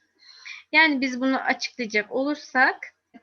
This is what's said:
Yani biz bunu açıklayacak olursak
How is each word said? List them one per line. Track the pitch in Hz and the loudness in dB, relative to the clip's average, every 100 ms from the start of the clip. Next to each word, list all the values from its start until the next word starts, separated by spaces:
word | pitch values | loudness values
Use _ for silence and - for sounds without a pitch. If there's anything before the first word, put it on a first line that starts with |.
| _ _ _ - - - - | _ _ _ -20 -18 -18 -2
Yani | 302 320 277 | 4 4 2
biz | 262 247 | -2 -2
bunu | 262 269 | -2 0
açıklayacak | - 262 - - 226 214 208 | -2 -2 -4 -8 -4 -4 -2
olursak | 254 277 294 - 262 285 392 - _ _ - | -2 -2 -4 -2 2 2 2 -10 _ _ -20